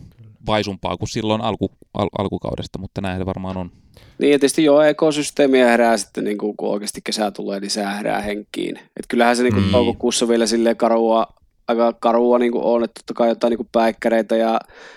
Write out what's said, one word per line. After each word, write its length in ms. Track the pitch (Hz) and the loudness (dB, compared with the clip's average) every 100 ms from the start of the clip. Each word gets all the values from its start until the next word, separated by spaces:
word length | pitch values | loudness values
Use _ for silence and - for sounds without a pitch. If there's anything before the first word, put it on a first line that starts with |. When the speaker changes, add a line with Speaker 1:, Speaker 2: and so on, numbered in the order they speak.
| - _ | -20 _
Speaker 1:
Kyllä. 140 | - - - | -20 -12 -2
Speaker 2:
vaisumpaa 520 | 107 101 95 90 87 | 0 0 -4 -6 -6
kuin 120 | 110 | -6
silloin 320 | - 107 107 | -4 -2 -2
alku-, 300 | 113 98 95 _ - | -2 -2 -4 _ -12
al-, 160 | - 101 - | -4 -4 -2
alkukaudesta, 640 | 98 92 - - - - | -4 -4 -6 -8 -8 -10
mutta 220 | 95 - | -12 -10
näin 180 | 98 92 | -8 -6
se 60 | 92 | -6
varmaan 320 | 95 95 95 | -6 -8 -8
on. 140 | 90 - _ - - - | -10 -14 _ -20 -18 -2
Speaker 3:
Niin, 120 | 139 | 2
ja 80 | 143 | 4
tietysti 240 | 135 - | 4 4
joo, 180 | 156 143 | 4 6
ekosysteemiä 840 | 151 151 160 147 143 - 143 135 123 | 6 4 2 0 -4 0 4 6 6
herää 300 | 117 117 113 | 4 4 2
sitten, 260 | - - | -2 -8
niinku, 300 | 107 104 107 | -6 -4 -6
kun 160 | 104 104 | -6 -6
oikeasti 320 | 104 104 - | -6 -6 -12
kesä 280 | - 107 104 | -8 -4 -4
tulee, 280 | 98 101 98 | -4 -8 -8
niin 120 | 101 | -6
sää 240 | 104 101 101 | -6 -4 -4
herää 260 | 107 104 | -4 -4
henkiin. 560 | 104 104 104 - 87 - | -4 -8 -10 -8 -8 -8
Et 280 | - - - | -16 -16 -4
kyllähän 260 | 120 120 120 | 0 2 2
se, 60 | |
niinku, 160 | 123 101 | 2 2
Speaker 2:
Mm. 120 | 95 | 2
Speaker 3:
toukokuussa 560 | 110 117 110 120 - 117 | 2 2 0 -2 0 0
vielä 180 | 117 113 | 2 2
silleen 320 | 117 117 113 | 2 0 2
karua, 500 | 117 113 113 110 - _ _ _ - | 0 2 2 0 -2 _ _ _ -4
aika 260 | 120 117 | 0 0
karua, 460 | 113 120 117 123 120 | 0 0 2 4 2
niinku, 340 | 120 117 - | 2 0 0
on, 100 | 117 | 0
että 100 | 117 - | -2 -8
totta 140 | - | -10
kai 160 | 117 117 | -2 0
jotain, 220 | 113 120 | 0 -2
niinku, 160 | 117 113 | -2 -2
päikkäreitä 640 | 117 113 110 117 113 107 113 | 0 0 0 -2 0 0 0
ja 240 | 113 113 - - - | 0 -2 -6 -20 -20